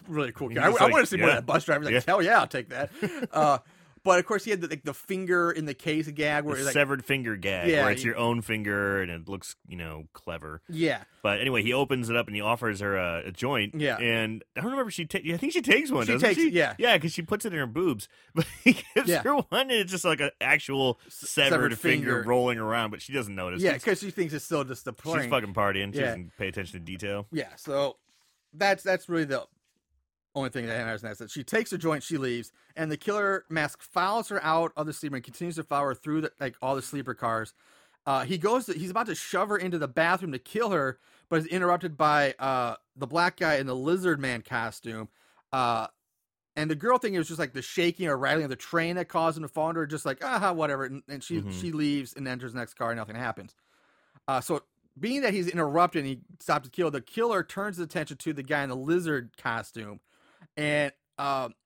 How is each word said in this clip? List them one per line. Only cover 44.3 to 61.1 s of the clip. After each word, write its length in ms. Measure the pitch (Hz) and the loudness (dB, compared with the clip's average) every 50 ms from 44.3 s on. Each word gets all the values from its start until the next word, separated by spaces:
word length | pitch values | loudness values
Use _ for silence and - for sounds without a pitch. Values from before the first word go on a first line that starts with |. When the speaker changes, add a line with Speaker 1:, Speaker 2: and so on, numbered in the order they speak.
| 123 117 | -2 -4
Speaker 1:
costume. 640 | 113 - 127 117 113 113 - - - 120 113 110 110 - _ _ _ _ _ _ _ _ | -4 -4 -4 -2 -2 -4 -6 -8 -10 -10 -10 -10 -10 -12 _ _ _ _ _ _ _ _
Uh, 360 | - 131 127 120 117 113 110 - _ _ _ _ _ _ _ _ _ _ _ _ _ | 0 2 2 2 2 0 -2 -4 _ _ _ _ _ _ _ _ _ _ _ _ _
and 140 | 151 151 156 | -4 -2 -2
the 60 | 160 | -2
girl 220 | 147 160 233 254 247 | 0 2 2 2 4
thing, 160 | - 220 196 | 2 0 0
it 40 | 175 | 0
was 100 | 156 151 | -2 -2
just, 120 | 165 156 | -4 -4
like, 140 | 160 131 123 | -4 -4 -4
the 80 | 131 | -6
shaking 460 | 123 - - - 170 175 175 - 180 160 | -8 -4 0 0 2 2 2 0 0 0
or 100 | 139 127 | 0 0
rattling 280 | 135 139 147 160 156 | 2 2 2 2 0
of 40 | 139 | -2
the 60 | 127 | -4
train 400 | 117 - - - 170 165 170 175 | -8 -6 -2 0 0 0 0 -2
that 120 | 180 175 - | -4 -4 -2
caused 300 | - 170 165 165 151 156 | 0 2 2 2 0 -2
him 60 | 156 | -6
to 40 | 139 | -6
fall 200 | - 160 156 160 | -4 -2 -2 0
under, 160 | 165 165 160 | 0 -2 -4
just 200 | 143 156 151 - | -4 -4 -4 -4
like, 180 | 143 135 - - | -4 -4 -4 -2
"Aha, 280 | 269 254 208 196 190 | -2 0 0 2 0
whatever." 320 | 175 160 156 147 139 135 135 | 0 0 0 0 0 -2 -4
And, 180 | 127 135 139 - - | -6 -8 -10 -12 -12
and 160 | 143 139 127 | -12 -12 -8
she, 160 | - 170 - | -6 -6 -4
Speaker 2:
Mm-hmm. 120 | - 202 185 185 | -4 -4 -6 -6
Speaker 1:
she 100 | 180 175 | -6 -4
leaves 420 | 156 151 151 147 143 143 135 117 - | -2 0 0 0 0 -2 -4 -6 -10
and 140 | 143 139 131 | -10 -8 -8
enters 260 | 127 123 127 123 113 | -6 -8 -8 -8 -8
the 60 | 127 | -8
next 140 | 117 113 - | -8 -8 -6
car 180 | - 120 117 | -4 -2 -2
and 60 | 117 113 | -2 -2
nothing 180 | 110 107 107 | -6 -8 -8
happens. 400 | 117 127 117 113 - 95 107 _ _ _ _ _ _ _ _ _ _ _ _ _ _ _ - | -6 -6 -6 -6 -6 -10 -18 _ _ _ _ _ _ _ _ _ _ _ _ _ _ _ -2
Uh, 140 | 135 127 | -2 -2
so 220 | 117 - 170 139 - _ _ _ _ _ _ 135 | 0 -2 -2 -4 -4 _ _ _ _ _ _ -8
being 220 | 147 220 262 285 | -4 -4 -2 0
that 120 | 269 226 190 | 0 0 2
he's 140 | 208 175 175 | 0 0 -2
interrupted 520 | 170 175 160 147 143 170 175 170 - 170 139 | 0 0 0 2 4 4 4 4 4 0 -4
and 60 | 135 | -4
he 120 | 135 123 - - - - | -6 -8 -12 -18 -20 -8
stopped 240 | - - 156 147 127 | -2 0 0 0 -2
to 60 | 131 | -4
kill, 200 | - - 175 156 | -2 -2 0 0
the 80 | 143 135 | 0 -2
killer 420 | 117 - - 220 226 240 220 185 165 | -6 -6 -2 0 0 2 2 0 -2
turns 340 | - - 196 196 208 190 170 | -4 -6 -6 -6 -6 -6 -6
his 80 | 175 | -8
attention 320 | 151 - 180 151 - 147 131 | -6 -6 -6 -6 -6 -8 -8
to 160 | - 160 151 | -6 -6 -6
the 100 | 139 135 | -6 -4
guy 200 | 131 151 143 139 | -2 -2 -2 -2
in 60 | 135 | -2
the 60 | 127 | -4
lizard 640 | 131 131 147 170 180 175 165 151 135 120 113 _ - | -4 -2 0 0 0 0 0 -2 -2 -4 -8 _ -8
costume. 640 | - 131 117 117 107 - - 113 110 104 104 - _ _ _ _ _ _ _ _ 175 - _ - | -6 -4 -4 -4 -6 -8 -10 -12 -12 -12 -14 -16 _ _ _ _ _ _ _ _ -20 -14 _ -4
And, 340 | 151 151 147 147 147 139 - _ _ _ | -2 0 2 2 0 0 -4 _ _ _